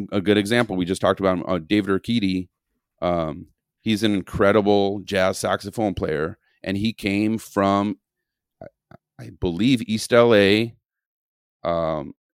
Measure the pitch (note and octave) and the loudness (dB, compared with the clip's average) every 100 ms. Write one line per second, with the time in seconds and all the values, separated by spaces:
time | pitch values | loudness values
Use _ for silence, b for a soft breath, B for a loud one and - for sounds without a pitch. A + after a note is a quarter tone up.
0 | G2+ G2+ F#2 G#2 G2+ A#2+ A#2 F#2 F2 F#2+ | -4 -2 2 2 2 0 0 -2 -2 0
1 | G2 F#2+ F#2+ F2+ - F2+ D#2 G#2 G2 F#2+ | 0 2 0 0 -2 -4 0 0 0 -2
2 | - A#2 G2 F#2 F2+ _ _ _ _ - | -2 -2 0 -2 -6 _ _ _ _ -6
3 | F2 F2 D#2+ D2+ G2 _ _ _ A2+ G#2 | -2 -2 -4 -8 -16 _ _ _ -4 0
4 | A2 G2 - - G2+ G#2+ G2+ G2+ G2 G#2 | 0 -2 -4 2 4 4 4 2 2 -2
5 | F2+ G2 F#2 G2 G2 G2+ G2+ G#2+ G#2+ F2 | -4 0 0 -2 -4 -4 -6 -4 -4 -2
6 | F#2+ D2+ D#2 - _ _ - G2+ A2 - | -4 -2 -4 -8 _ _ -6 -4 -4 -4
7 | G2+ G2 G#2+ A2 - - G2 G2+ G2+ - | -4 0 0 -2 -4 -2 2 2 -2 -6
8 | _ _ _ _ _ - - _ _ - | _ _ _ _ _ -20 -20 _ _ -20
9 | _ - A2+ F#2 F#2 E2+ A#2 B2 - A2 | _ -20 -18 -6 -4 0 2 0 -2 -6
10 | - A#2+ A#2+ G#2+ G2 G#2 A#2 - _ _ | 2 4 6 6 6 4 0 -8 _ _
11 | _ _ _ _ _ _ - E2+ E2 D#2 | _ _ _ _ _ _ -4 -2 -2 -4
12 | C#2+ - _ | -8 -16 _